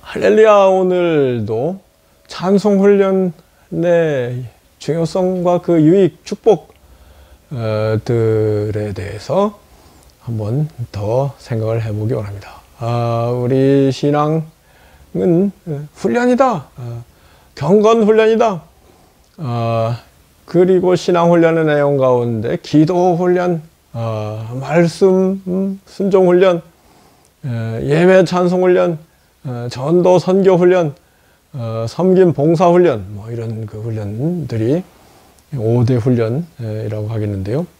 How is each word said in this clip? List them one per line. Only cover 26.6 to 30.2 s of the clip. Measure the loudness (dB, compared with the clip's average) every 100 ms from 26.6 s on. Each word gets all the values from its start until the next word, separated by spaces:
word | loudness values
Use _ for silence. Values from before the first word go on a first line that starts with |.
| -6 _ _ _ _ _ _ _ -8
어, | -6 -6 -6
예배 | -2 2 4 4 4
찬송 | 0 0 2
훈련, | 2 2 0 -2 -10 _ _ _ -10
어, | -8 -8
전도 | -8 0 2 4
선교 | 2